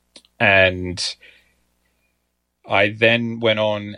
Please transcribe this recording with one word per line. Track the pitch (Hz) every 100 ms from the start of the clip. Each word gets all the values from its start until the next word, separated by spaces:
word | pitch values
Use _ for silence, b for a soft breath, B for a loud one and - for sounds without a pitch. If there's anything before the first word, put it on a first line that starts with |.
| _ - _ -
and | 107 98 92 92 90 87 - - b b b b b _ _ _ _ _ _ _ _ _ -
I | 101 104
then | 107 113 117 117 117
went | 113 107
on | 107 104 104